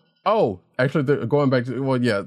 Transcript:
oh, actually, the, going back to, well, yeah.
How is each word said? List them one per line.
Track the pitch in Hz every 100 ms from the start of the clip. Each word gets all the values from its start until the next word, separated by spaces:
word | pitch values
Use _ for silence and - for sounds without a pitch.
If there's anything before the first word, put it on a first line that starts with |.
| _ _
oh, | 196 214 147 90 _ -
actually, | 131 165
the, | 135 139 107
going | 143 139
back | 131 120
to, | 120
well, | 139 131
yeah. | 120 101